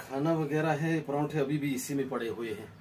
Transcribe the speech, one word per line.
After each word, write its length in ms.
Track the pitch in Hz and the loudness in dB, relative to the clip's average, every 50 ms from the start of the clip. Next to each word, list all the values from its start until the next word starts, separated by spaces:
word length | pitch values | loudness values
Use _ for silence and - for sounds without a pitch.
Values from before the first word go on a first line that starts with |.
खाना 320 | - - 131 135 147 165 165 | -10 -6 -2 0 2 4 4
वगैरह 400 | 160 156 139 151 156 156 156 147 | 2 2 2 2 2 2 2 2
है, 280 | 139 165 160 165 156 | 2 2 2 0 0
परांठे 380 | 143 - 139 147 151 - 151 156 | 0 0 0 0 0 0 2 0
अभी 200 | 135 127 151 147 | 0 2 0 0
भी 160 | 139 147 131 | 0 0 -2
इसी 200 | 120 - - 143 | -2 -2 -2 0
में 140 | 139 135 127 | 0 0 0
पड़े 200 | 123 117 117 113 | -2 -2 -2 -2
हुए 220 | 101 107 117 113 | -2 -2 -4 -4
हैं। 180 | 104 101 107 - - - | -4 -6 -8 -12 -16 -18